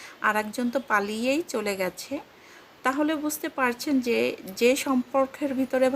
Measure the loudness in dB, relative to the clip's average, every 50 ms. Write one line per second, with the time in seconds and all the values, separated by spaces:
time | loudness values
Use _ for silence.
0 | -18 -18 -10 -2 0 0 2 0 -2 -2 -4 -2 -2 0 0 -2 0 2 2 2
1 | 2 0 -2 -2 0 0 0 0 -2 -2 -4 -4 -2 -2 -2 -2 -2 -4 -4 -6
2 | -10 -8 -8 -10 -10 -12 -20 -20 -20 -20 -20 -20 -20 -20 -14 -4 -2 -2 0 2
3 | 0 0 0 0 -2 -4 -4 -4 -6 -6 -2 0 0 0 0 -2 -2 0 0 2
4 | 2 2 2 2 2 0 -2 -4 -10 -14 -2 2 4 4 4 4 2 0 0 0
5 | 0 2 2 2 2 0 -2 -4 -4 -2 0 -2 0 0 2 2 2 2 4